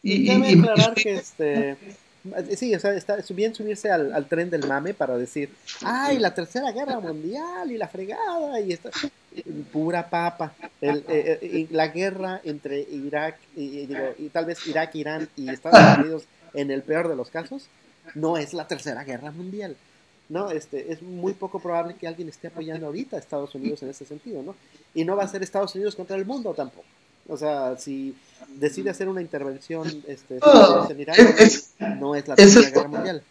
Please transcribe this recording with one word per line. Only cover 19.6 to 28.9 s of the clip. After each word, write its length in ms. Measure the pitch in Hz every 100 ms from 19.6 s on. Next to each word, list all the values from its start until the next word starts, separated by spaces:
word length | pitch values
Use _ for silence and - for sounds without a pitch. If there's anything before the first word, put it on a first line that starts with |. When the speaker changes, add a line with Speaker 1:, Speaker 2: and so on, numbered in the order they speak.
| 190 135 _ _ _ _ _
Speaker 2:
¿No? 200 | 160 196
Este, 400 | 160 - 143 -
es 100 | 160
muy 320 | 180 180 185
poco 260 | 190 190 190
probable 360 | 175 170 170 175
que 80 | 165
alguien 220 | 165 160
esté 180 | - 170
apoyando 380 | 165 160 160 156
ahorita 300 | 170 269 180
a 20 |
Estados 340 | - 147 143
Unidos 280 | 139 135 147
en 60 | 135
ese 160 | 139
sentido, 360 | 139 147 247 170
¿no? 140 | 147 190 _ - _
Y 80 | 160
no 140 | 165 202
va 60 |
a 20 | 196
ser 160 | 202
Estados 320 | 190 196 196
Unidos 200 | 190 202
contra 200 | 196 180
el 100 | 190
mundo 280 | 196 269 214
tampoco. 300 | 165 131 87 - _ _ _ -
O 80 | 147
sea, 380 | 151 143 127 127
si 380 | - 135 135 131 _ _ - 135
decide 320 | 147 139
hacer 200 | 190